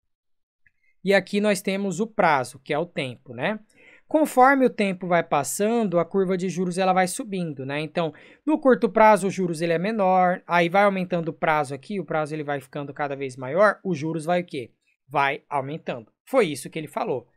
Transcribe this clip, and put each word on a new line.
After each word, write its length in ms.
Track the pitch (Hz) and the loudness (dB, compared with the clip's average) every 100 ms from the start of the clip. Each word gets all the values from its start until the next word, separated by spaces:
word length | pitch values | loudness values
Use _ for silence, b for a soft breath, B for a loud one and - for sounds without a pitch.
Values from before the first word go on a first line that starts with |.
| _ _ _ _ _ _ _ _ _ _ | _ _ _ _ _ _ _ _ _ _
e 120 | 185 | 0
aqui 260 | 196 190 202 | 2 2 0
nós 220 | 208 190 | 0 0
temos 380 | - 196 202 170 | -2 -4 -4 -4
o 60 | 220 | -4
prazo, 520 | - 175 143 123 - | 0 2 2 0 -10
que 160 | - | -6
é 40 | 147 | -4
o 60 | |
tempo, 480 | 175 - 135 117 - | -4 -6 -8 -10 -14
né? 280 | 117 156 214 b b b b _ | -6 -4 -6 b b b b _
Conforme 560 | 311 294 - 254 277 | 0 2 6 6 6
o 60 | 247 | 2
tempo 380 | 240 202 185 180 | 0 -2 -4 -2
vai 160 | 175 | 0
passando, 720 | 165 147 135 - 208 233 214 170 | 0 -2 -2 -2 0 0 0 0
a 60 | |
curva 340 | 190 196 185 190 | 0 0 0 -2
de 100 | 190 | -2
juros 300 | 160 185 175 | -2 -4 0
ela 140 | 185 | 2
vai 160 | 185 185 | 2 0
subindo, 580 | 185 240 196 170 135 131 | -2 -8 -6 -6 -6 -6
né? 140 | 143 | -6
Então, 340 | 156 - 165 B B B | -4 -4 -4 B B B
no 120 | - 302 | -2 2
curto 320 | 269 240 220 | 4 4 4
prazo, 380 | 220 214 208 190 | 6 8 6 2
os 80 | |
juros 260 | 185 180 156 | -2 -2 -2
ele 120 | 165 | 0
é 60 | 165 | 0
menor, 600 | 190 226 185 185 180 185 - | 0 0 2 4 4 0 0
aí 220 | 170 170 | 0 2
vai 160 | 196 | 4
aumentando 460 | 202 190 180 175 160 | 2 2 -2 -2 -4
o 20 | |
prazo 420 | 156 165 151 135 | -2 0 0 -2
aqui, 240 | 139 - 202 | -6 -8 -8
o 60 | |
prazo 280 | 151 160 147 | -4 -4 -4
ele 120 | 156 | -6
vai 160 | 143 139 | -6 -6
ficando 340 | - 151 143 | -8 -10 -10
cada 220 | 139 143 139 | -6 -6 -6
vez 200 | 139 127 | -8 -8
maior, 440 | 131 160 208 185 | -4 2 2 2
os 160 | 190 160 | -4 -4
juros 260 | 156 165 | -4 -4
vai 180 | 151 180 | -2 -2
o 20 | |
quê? 260 | 175 147 113 _ _ _ _ | -2 -8 -10 _ _ _ _
Vai 340 | 143 139 139 - | 0 0 -2 -6
aumentando. 640 | 143 131 151 - 135 107 _ | -6 -6 -8 -8 -10 -12 _
Foi 220 | - 262 190 | -2 0 0
isso 240 | 135 165 | -2 -10
que 80 | 170 | -10
ele 80 | 151 | -10
falou, 400 | - 226 131 - | -6 -4 -4 -8